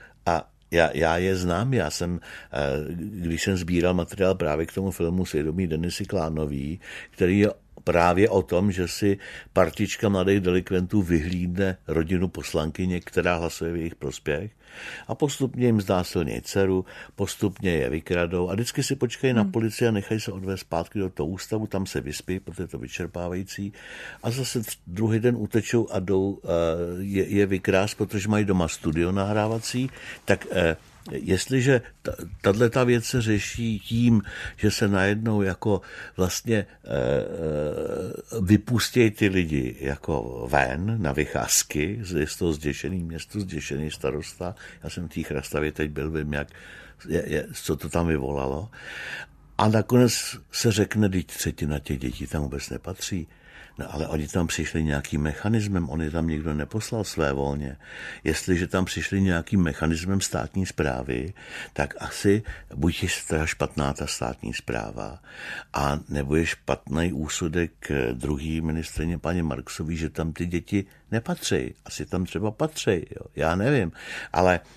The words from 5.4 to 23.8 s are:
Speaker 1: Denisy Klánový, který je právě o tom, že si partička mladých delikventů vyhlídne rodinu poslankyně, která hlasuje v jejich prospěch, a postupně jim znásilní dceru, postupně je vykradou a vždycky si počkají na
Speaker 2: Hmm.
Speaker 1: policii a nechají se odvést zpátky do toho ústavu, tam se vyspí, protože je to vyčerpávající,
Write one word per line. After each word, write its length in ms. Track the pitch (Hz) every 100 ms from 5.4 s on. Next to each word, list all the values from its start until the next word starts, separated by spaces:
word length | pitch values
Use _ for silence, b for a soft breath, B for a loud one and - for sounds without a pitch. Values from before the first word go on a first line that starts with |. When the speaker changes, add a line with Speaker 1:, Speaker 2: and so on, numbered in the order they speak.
| 78 85 90
Speaker 1:
Denisy 380 | 78 85 - 98
Klánový, 760 | 98 80 78 76 71 69 85 B B B
který 280 | - 92 101
je 100 | 101 - _ -
právě 460 | - 85 87 90 104
o 120 | 98
tom, 300 | 87 87 101
že 160 | 90 87
si 300 | - 101 98 B B B
partička 560 | - 85 - 101 - 107
mladých 300 | 98 92 101
delikventů 640 | 90 92 92 92 90 107
vyhlídne 760 | 87 85 78 90 90 87 95 92 -
rodinu 400 | 80 82 92 90
poslankyně, 720 | 82 - 82 78 78 92 90
která 360 | - - 85 87
hlasuje 360 | 82 - 85
v 40 | 85
jejich 200 | 82 -
prospěch, 560 | 71 - 76 73 104 - B B B B -
a 80 | 127
postupně 500 | 143 - 127 123 123
jim 160 | 110
znásilní 600 | 95 92 87 92 73 58
dceru, 440 | - 98 95 92 92 B B -
postupně 560 | 98 - 104 - 92
je 180 | 82 62
vykradou 600 | 78 - 87 87 90 90
a 40 |
vždycky 300 | 98 123 -
si 120 | 135 135
počkají 380 | 123 - 135
na 80 | 113
Speaker 2:
Hmm. 100 | 101
Speaker 1:
policii 360 | 113 113 - 120
a 40 |
nechají 280 | 107 - 110
se 120 | 110
odvést 280 | 95 95 95
zpátky 400 | - 82 85 107
do 100 | 92
toho 180 | - 73
ústavu, 400 | 95 - 107 107
tam 180 | 95 95
se 160 | 71
vyspí, 380 | 67 - - 92
protože 240 | - 85
je 40 | 85
to 100 | 69
vyčerpávající, 960 | 62 - 85 87 87 90 92 - 101 B